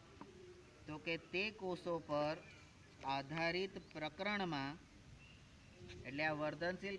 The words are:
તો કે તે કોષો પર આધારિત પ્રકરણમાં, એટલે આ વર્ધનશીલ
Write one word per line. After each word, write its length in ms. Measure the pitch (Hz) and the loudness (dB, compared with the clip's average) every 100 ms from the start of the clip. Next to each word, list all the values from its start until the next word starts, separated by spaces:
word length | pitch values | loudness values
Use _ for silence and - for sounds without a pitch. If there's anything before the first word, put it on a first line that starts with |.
| - - - - - - - - 151 | -16 -14 -14 -12 -14 -14 -16 -12 -6
તો 120 | 151 | -2
કે 180 | 170 160 | 0 0
તે 340 | - 175 214 | 2 2 2
કોષો 480 | 208 190 175 175 165 | 0 0 0 2 0
પર 380 | 156 147 151 165 - - - - - - | 4 4 6 2 -4 -14 -16 -18 -18 -4
આધારિત 880 | 135 139 139 160 165 175 190 185 - | 2 2 2 4 4 4 2 -2 -8
પ્રકરણમાં, 880 | 156 151 - 202 208 180 143 139 170 - - - - - - - - - - - - 127 | -4 -4 0 2 4 4 4 2 -2 -10 -16 -14 -14 -14 -16 -16 -16 -16 -12 -10 -8 -4
એટલે 180 | 139 | 2
આ 80 | 156 | 4
વર્ધનશીલ 640 | 151 151 151 170 185 196 | 4 2 2 2 2 -2